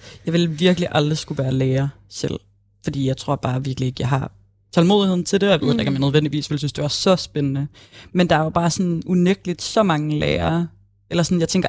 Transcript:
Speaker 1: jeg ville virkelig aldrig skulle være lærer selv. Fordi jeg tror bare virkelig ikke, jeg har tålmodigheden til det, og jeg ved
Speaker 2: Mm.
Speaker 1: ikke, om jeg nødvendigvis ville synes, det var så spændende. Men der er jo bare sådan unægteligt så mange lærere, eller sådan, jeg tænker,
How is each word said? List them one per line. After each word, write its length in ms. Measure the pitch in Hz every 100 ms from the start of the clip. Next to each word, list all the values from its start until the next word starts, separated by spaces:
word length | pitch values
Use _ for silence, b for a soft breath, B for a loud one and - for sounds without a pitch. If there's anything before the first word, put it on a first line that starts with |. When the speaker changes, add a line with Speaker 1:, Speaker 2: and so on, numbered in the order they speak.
| B B
Speaker 1:
jeg 80 | -
ville 180 | 170 170
virkelig 380 | 151 180 175 175
aldrig 260 | - 151 156
skulle 240 | - 147
være 100 | 131
lærer 360 | 135 131 131 139 - _
selv. 320 | - - - _ _ _ _
Fordi 220 | - 139 131
jeg 100 | 131
tror 200 | - 143
bare 280 | 135 127
virkelig 220 | 135 131 127
ikke, 100 | 127
jeg 80 | 127
har 240 | 139 - - _ _ _
tålmodigheden 520 | - 170 208 196 180
til 160 | 165 196
det, 80 | 196
og 40 |
jeg 80 | 175
ved 140 | 247
Speaker 2:
Mm. 40 | 240
Speaker 1:
ikke, 80 | 214
om 60 |
jeg 60 | 135
nødvendigvis 500 | 139 147 151 151 139
ville 80 | 147
synes, 140 | 147
det 100 | -
var 60 | 147
så 280 | - 202 180
spændende. 500 | - 151 143 135 143 B B B B
Men 180 | 180 175
der 60 | 156
er 60 |
jo 60 | 160
bare 200 | 175 170
sådan 320 | - 180 165 -
unægteligt 560 | 180 175 196 175 175
så 200 | - -
mange 360 | 202 156 151 151
lærere, 500 | 151 147 170 165 170 - _ _ _
eller 120 | 170
sådan, 180 | 165 180
jeg 80 | 165
tænker, 200 | 185